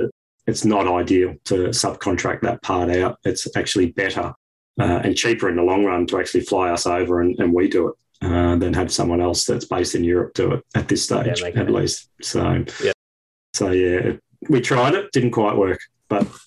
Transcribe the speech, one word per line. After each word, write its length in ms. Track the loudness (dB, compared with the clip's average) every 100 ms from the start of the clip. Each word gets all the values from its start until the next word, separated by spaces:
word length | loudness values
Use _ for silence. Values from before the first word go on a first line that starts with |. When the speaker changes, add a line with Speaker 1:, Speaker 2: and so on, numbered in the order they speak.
Speaker 1:
it, 60 | -2 -6 _ _ -6
it's 180 | -2
not 220 | 2 2 2
ideal 480 | 0 2 2 2 -2 -4
to 80 | 0 0
subcontract 760 | -2 -4 -4 -4 -2 -2 -2
that 200 | -4 -4
part 280 | -4 -2 0
out. 280 | 2 0 -2
It's 240 | -4 -4 -4 -4
actually 300 | -2 0 0
better, 460 | 0 -4 -4 -6 -10 _ _ _ -2
uh, 200 | 0 0
and 140 | 0 0
cheaper 320 | 0 0 0
in 80 | 2
the 60 |
long 220 | 2 4
run 220 | 2 2 0
to 100 | 0
actually 220 | 0 -2
fly 280 | 0 0 0
us 160 | 0 0
over 340 | 0 0 2
and, 160 | 2 2
and 120 | 2
we 160 | 2 2
do 200 | 2 0
it, 60 | -4 _ _
uh, 320 | -2 2 2 2
than 160 | 2
have 180 | 0 -2
someone 280 | -2 0 0
else 240 | 0 0
that's 200 | -2 -4
based 300 | -2 -2 -2 0
in 80 |
Europe 300 | 0 0 0
do 180 | 0 0
it 120 | -2 -4 -4
at 100 | -2
this 220 | -2 0
Speaker 2:
Yeah, 120 | -2
Speaker 1:
stage, 200 | -2 -4
Speaker 2:
makes 140 | -4 -2
Speaker 1:
at 80 | 0
Speaker 2:
sense. 40 | 0
Speaker 1:
least. 320 | 0 -4 -12 -14
So, 420 | -6 -2 0 0 -2 -4
Speaker 2:
Yeah. 80 | -4 -4 _ _ _ _ _
Speaker 1:
so 160 | -4 0
yeah, 400 | 2 2 2 -2 -4 _ _ 0
we 120 | 0
tried 340 | 2 2 2
it, 160 | 0 -2
didn't 200 | 0 0
quite 240 | 2 0 2
work, 240 | 0 -2 -8 _ -6
but 180 | -2 -2 -6